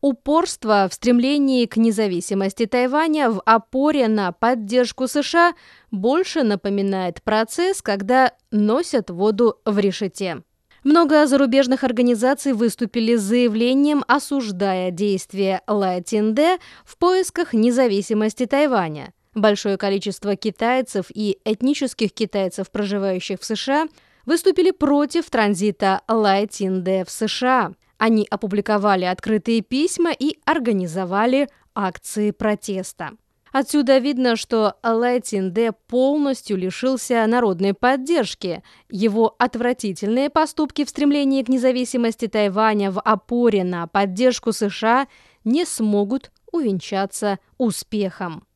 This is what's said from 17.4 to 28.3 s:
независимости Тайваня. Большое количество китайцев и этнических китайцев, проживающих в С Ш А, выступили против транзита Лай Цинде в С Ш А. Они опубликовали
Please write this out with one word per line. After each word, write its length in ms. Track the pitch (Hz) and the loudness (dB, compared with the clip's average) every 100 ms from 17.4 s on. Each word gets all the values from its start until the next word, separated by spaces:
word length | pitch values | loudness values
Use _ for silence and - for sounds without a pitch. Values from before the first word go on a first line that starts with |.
| 349 | -2
независимости 920 | 226 226 240 254 196 196 214 220 - 247 | 2 2 4 2 0 -2 -2 -2 -2 -2
Тайваня. 680 | 277 294 240 170 147 135 _ _ | 2 2 0 -2 -8 -14 _ _
Большое 440 | 220 214 202 208 196 | 0 2 2 -2 -2
количество 580 | 202 196 202 190 202 196 | -2 -2 -4 -8 -4 -4
китайцев 720 | 220 185 226 254 254 202 180 | -4 -4 -2 0 -2 -4 -6
и 280 | - 214 190 - | -6 -4 -4 -4
этнических 680 | 214 254 285 262 - 214 | -2 -2 -2 -4 -2 -4
китайцев, 560 | - 214 202 190 - 190 | -2 -4 -2 -4 -6 -8
проживающих 680 | - 208 202 196 185 - 190 | -6 -4 -2 -2 -4 -6 -10
в 60 | - | -8
С 100 | 214 | -6
Ш 180 | - | -2
А, 140 | 277 320 _ _ _ - | -2 -2 _ _ _ -2
выступили 420 | 320 392 370 349 | 0 2 2 2
против 640 | 370 294 285 294 339 320 | 2 2 2 2 -2 -2
транзита 680 | 233 208 190 208 196 196 190 - | 0 0 2 -2 0 0 -2 -2
Лай 380 | 226 214 196 208 | 0 2 2 0
Цинде 580 | - 190 185 180 190 185 | -4 -4 -2 0 -2 -2
в 40 | |
С 180 | - 214 | -6 -6
Ш 200 | - 254 | -2 0
А. 240 | 262 190 - _ _ | 0 0 -6 _ _
Они 300 | 226 220 | 2 2
опубликовали 760 | 208 | 0